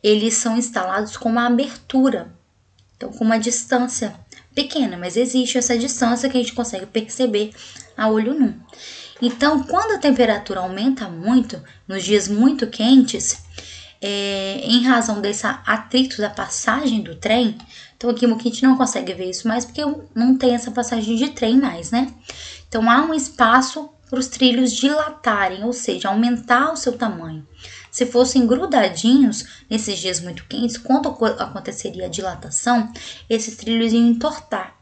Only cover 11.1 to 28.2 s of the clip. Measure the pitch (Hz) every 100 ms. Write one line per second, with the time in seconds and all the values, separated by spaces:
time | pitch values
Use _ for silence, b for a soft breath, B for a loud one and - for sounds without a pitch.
11.1 | 165 190 254 226 170 b b - 190 175
12.1 | 208 185 208 262 302 220 - 226 262 247
13.1 | 240 - - B B B B B B 202
14.1 | 202 202 196 196 196 - 240 247 240 226
15.1 | 208 202 202 208 - - 220 - 254 262
16.1 | - 208 - 190 - - 247 285 220 170
17.1 | 165 208 233 233 - B B B _ 240
18.1 | 226 240 220 233 - 262 262 254 - 180
19.1 | 180 185 185 226 233 240 - 294 302 -
20.1 | 226 247 262 254 240 233 233 233 226 214
21.1 | 226 285 - 226 254 277 170 170 233 262
22.1 | - B B B B B 233 226 247 320
23.1 | 311 - - 226 247 262 311 285 _ _
24.1 | 254 - - 254 240 254 220 269 302 302
25.1 | 302 240 208 190 190 220 247 - 180 196
26.1 | 208 240 240 - 247 302 320 254 240 226
27.1 | 175 165 160 147 B B B B - 240
28.1 | 240